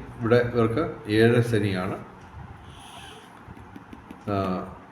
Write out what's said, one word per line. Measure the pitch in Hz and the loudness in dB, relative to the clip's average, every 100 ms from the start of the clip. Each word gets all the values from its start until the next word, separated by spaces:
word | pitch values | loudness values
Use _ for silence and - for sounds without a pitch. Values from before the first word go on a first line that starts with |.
| - - | -12 -4
ഇവിടെ | 113 120 120 | 4 4 4
ഇവർക്ക് | 120 110 117 170 - - | 2 2 0 -4 -6 0
ഏഴര | 107 117 120 | 4 6 6
ശനിയാണ്. | 120 110 104 92 95 - - - - - - - - - - - - - - - - - - - - - - - 104 | 4 2 0 -2 -4 -6 -12 -20 -20 -16 -16 -18 -20 -20 -20 -20 -20 -20 -20 -20 -20 -20 -18 -20 -20 -20 -18 -10 -4
ആ, | 98 95 90 - - - | -2 0 -4 -6 -14 -20